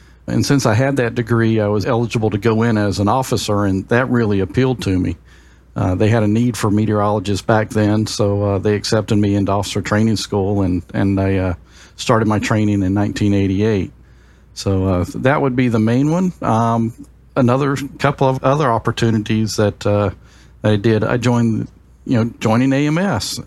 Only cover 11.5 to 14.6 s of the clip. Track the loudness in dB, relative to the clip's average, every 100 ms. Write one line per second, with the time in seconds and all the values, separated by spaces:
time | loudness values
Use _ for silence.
11.5 | -4 -10 -20 -20 -8 0 2 2 0 0
12.5 | 0 2 0 0 0 -2 0 0 2 0
13.5 | 0 0 0 -2 -10 -20 -20 -20 -20 -20
14.5 | -8